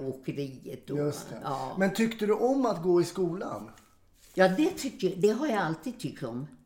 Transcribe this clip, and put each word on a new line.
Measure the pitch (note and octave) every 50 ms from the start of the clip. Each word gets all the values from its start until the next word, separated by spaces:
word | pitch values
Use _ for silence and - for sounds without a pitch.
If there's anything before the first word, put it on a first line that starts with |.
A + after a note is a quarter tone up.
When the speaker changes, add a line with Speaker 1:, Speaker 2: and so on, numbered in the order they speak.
| C3+
Speaker 1:
åkeriet | C3+ C3 - - - B2 C#3 C#3+ C3 C3 - - C3+ C3 - -
då. | - C#3+
Speaker 2:
Just | D3 D3 D3 C#3+ - - -
det. | A2+ A2+ -
Speaker 1:
Ja. | D3 C3+ C3 C3 C3 -
Speaker 2:
Men | F#3 F#3+ F#3+ F#3+
tyckte | A3 A3+ A3+ - - G#3
du | G#3 G#3+
om | - A3+ B3+ C4+ C#4 B3
att | A3+ F#3 E3 E3
gå | F#3 F3 F3
i | E3
skolan? | - - F#3+ F3+ E3 E3+ G3+ - - A#2 G2+ G#2+ A2 - - - _ _ _ _ _ _ _ _ - -
Speaker 1:
Ja, | F#3 F#3
det | F3+ F#3 D4 D#4 F#4
tycker, | - - - C4 - - F#3+ E3+ -
det | F3 G3 G#3+
har | G#3+ B3 D#4
jag | C#4+ A3
alltid | G3 E3+ D#3 D#3+ - - B3+ - -
tyckt | - B2+ - - C#3
om. | A2+ A#2+ B2+ D3 - - - _